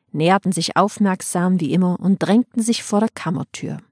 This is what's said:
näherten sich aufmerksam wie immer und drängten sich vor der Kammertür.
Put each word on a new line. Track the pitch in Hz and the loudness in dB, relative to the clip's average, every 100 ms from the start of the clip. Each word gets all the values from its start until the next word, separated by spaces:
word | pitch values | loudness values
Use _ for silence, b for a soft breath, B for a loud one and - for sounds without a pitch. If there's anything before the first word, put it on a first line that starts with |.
| _ | _
näherten | 147 165 196 185 | -2 2 2 0
sich | 185 185 - | -2 -2 0
aufmerksam | 202 - 202 185 - 180 180 185 | 0 2 0 0 -4 -2 0 0
wie | 156 | 0
immer | 180 180 175 | 2 2 0
und | 180 196 | 0 0
drängten | 165 214 247 - | 4 2 2 -2
sich | 220 226 | -2 -2
vor | - 208 | 0 0
der | 220 | 0
Kammertür. | - - 185 - - 151 - - | -4 -6 -6 -8 -10 -10 -10 -14